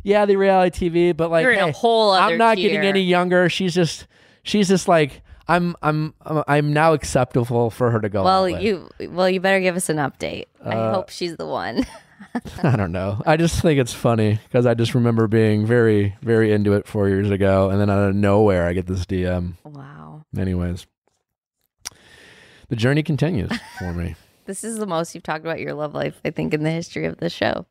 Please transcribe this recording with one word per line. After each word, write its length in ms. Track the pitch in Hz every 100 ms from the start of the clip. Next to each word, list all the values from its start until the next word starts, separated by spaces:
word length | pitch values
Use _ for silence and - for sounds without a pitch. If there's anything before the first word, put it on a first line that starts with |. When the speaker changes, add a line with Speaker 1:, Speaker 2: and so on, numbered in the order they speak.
Speaker 1:
Yeah, 220 | 196 208 202
the 100 | 196
reality 420 | 196 190 185 -
T 120 | 175
V, 220 | 170 175
but, 180 | 160 165
like, 120 | 165
Speaker 2:
You're 100 | 247
in 60 | 214
a 60 | 175
Speaker 1:
hey, 40 |
Speaker 2:
whole 400 | - 233 226 214
other 220 | 185 185
Speaker 1:
I'm 40 | 170
not 200 | 170 180
getting 240 | 170 160
Speaker 2:
tier. 80 | 196
Speaker 1:
any 120 | 190
younger. 440 | 185 175 180 180 175
She's 260 | - 185
just, 340 | 170 160 - - _ _ _
she's 240 | - 214 185
just 220 | 185 -
like, 320 | 165 214 - - - -
I'm, 260 | 175 175 170
I'm, 320 | 151 151 156 - -
I'm 480 | 156 - 147 147
now 180 | 147 165
acceptable 760 | 156 - 135 127 131 120 120 117
for 220 | - 120
her 100 | 113
to 80 | 104
go 140 | 98
Speaker 2:
Well, 200 | 95 190 185
Speaker 1:
out 60 |
with. 100 | 175
Speaker 2:
you, 280 | 208 180 - - -
well, 180 | 170 185
you 100 | 185
better 220 | 190 196
give 160 | 185 175
us 100 | 175
an 100 | 156
update. 480 | 139 - 76 87 - _ -
I 100 | 113
Speaker 1:
Uh, 180 | 110 185
Speaker 2:
hope 140 | -
she's 260 | - 175 160
the 80 | 160
one. 400 | 123 90 117 247
<laughs> 40 | - _ - 202 247
Speaker 1:
<laughs> 280 | - -
I 120 | 175 117
don't 160 | 92
know. 300 | 90 95 101 165
I 120 | 160
just 240 | 165 -
think 180 | 180 139
it's 140 | 120
funny 460 | - 123 113 107 107 -
'cause 140 | 123 123
I 80 |
just 220 | 117 113 123
remember 320 | 117 113 110
being 380 | 113 110 107 107
very, 500 | 120 113 104 98 98
very 300 | 117 113 110
into 220 | 107 101
it 140 | 101 -
four 200 | 107 98
years 220 | 98 101
ago. 400 | 98 98 95 95
And 100 | 98
then 100 | 104
out 200 | 98 101
of 60 | 98
nowhere, 500 | 101 101 107 90 87
I 60 |
get 140 | 90 90
this 180 | 92 90
D 200 | 92 90
M. 320 | 90 87 85
Speaker 2:
Wow. 600 | 151 143 139 147 78 151 - 98
Speaker 1:
Anyways, 480 | 95 90 87 87 - _ _ _ _ _ _ _ _ _ - - - - - - - - -
the 60 | 117
journey 280 | 120 147
continues 480 | 151 147 156 127 85 233 - -
for 140 | 90
me. 220 | 85 85 80
Speaker 2:
<laughs> 60 | _ _ -
This 160 | 196
is 140 | 220 220
the 80 | 208
most 300 | 165 170 170
you've 80 |
talked 200 | - 156
about 160 | 160 156
your 140 | 147
love 220 | 147 151 147
life, 260 | 143 -
I 60 | -
think, 240 | 160 156
in 80 | 151
the 80 | 156
history 360 | 165 170 - 160
of 100 | -
the 140 | 165
show. 340 | - 110 - -